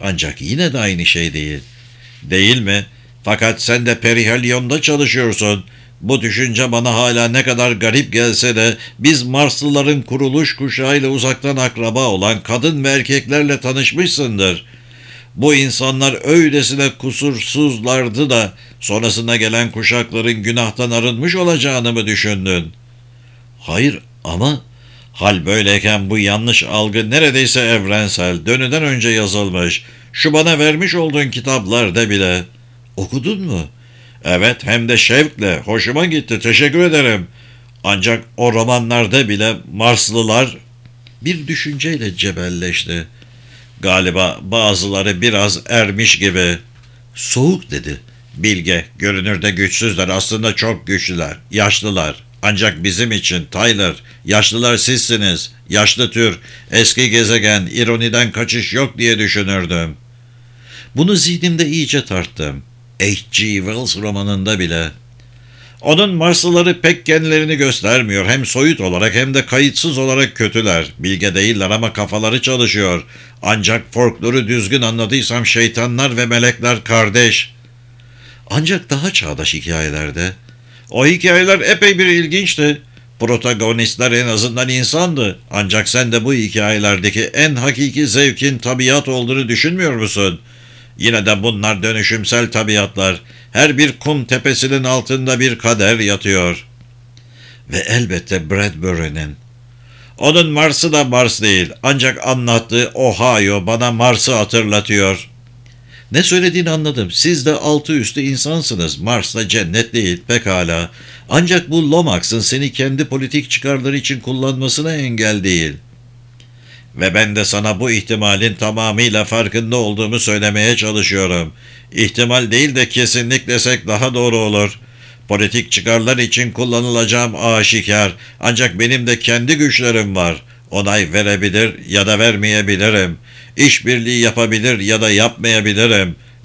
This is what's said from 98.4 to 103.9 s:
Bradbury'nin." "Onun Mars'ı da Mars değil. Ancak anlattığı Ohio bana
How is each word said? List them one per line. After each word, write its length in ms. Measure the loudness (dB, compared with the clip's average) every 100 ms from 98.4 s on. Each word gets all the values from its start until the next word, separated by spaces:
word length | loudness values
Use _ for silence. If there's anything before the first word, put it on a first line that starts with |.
| -2
Bradbury'nin." 840 | 0 0 -2 -4 -2 -4 -4 -8 -10 -20 -20 -20 -20 -20 -20 -20 -2
"Onun 320 | 2 4 2
Mars'ı 440 | 2 2 2 2
da 100 | 2
Mars 380 | 2 2 2 2
değil. 280 | 2 2 0 -2
Ancak 440 | -2 0 0 -2 -2
anlattığı 640 | -2 2 0 2 -2 -2
Ohio 760 | 0 0 2 2 4 2 0 0
bana 240 | 0 0